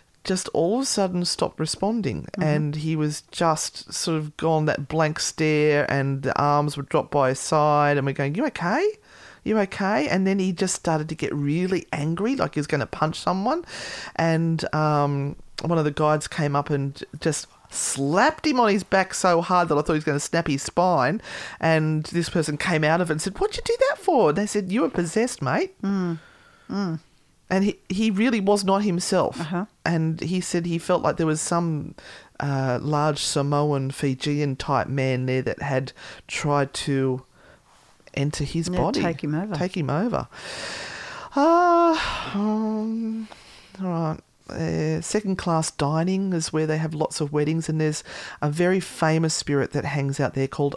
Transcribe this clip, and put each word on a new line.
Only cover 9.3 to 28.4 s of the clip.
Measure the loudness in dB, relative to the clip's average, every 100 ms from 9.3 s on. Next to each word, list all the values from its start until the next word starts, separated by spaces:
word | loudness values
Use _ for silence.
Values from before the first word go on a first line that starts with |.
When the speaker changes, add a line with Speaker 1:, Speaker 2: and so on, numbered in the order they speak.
| -10
Speaker 1:
You | 0 2
okay?" | 0 0 0 0 2
And | 2 2
then | 2
he | 0
just | 0 -2 0
started | 0 0 -2
to | -4
get | -4
really | -2 0 0 0 -2 -2
angry, | -4 -2 -2 -2 0
like | 0 -2
he |
was | -2
gonna | -2 -2
punch | -2 -2 -2
someone. | -2 0 0 -2 -4 -12 -12 -12 -10 -2
And, | 2 2 2 0 -2 0
um, | 2 2 2 0 -4 -8 -14 -6
one | 0 2
of | 2
the |
guides | 2 2 2 0
came | -2 0 0
up | 0
and | -2 -2 -6 -14 -4
just | -2 -2 -6 -18 -14
slapped | -6 -4 -2 0 4 4 2 0
him | 4
on | 4
his | 4
back | 2 0 2
so | 0 4 4
hard | 4 2 4
that | 2
I |
thought | 2
he | 0
was |
gonna | 2 -2
snap | 0 -2 0
his | -2
spine. | -2 2 4 4 2 0 -6 -12 -12 -2
And | 2 4 4 0 -2
this | -2 0
person | 0 0 -2
came | 0 2
out | 4 2
of | 2
it |
and | 0
said, | -2 -2
"What'd | -2 -2
you | -2
do | 2 2
that | 2
for?" | 2 4 4
And | 4
they | 0
said, | -2 0
"You | 0
were | 0
possessed, | 0 0 0 0 -2
mate." | -2 0 -2 -4
Speaker 2:
Mm. | -2 0 -2 -4 -8 -20 -20 _ -8
Mm. | -4 -4 -4 -10 _ _ _ -2
Speaker 1:
And | 2
he, | 2 0 -6
he | 0 0
really | 2 2
was | 2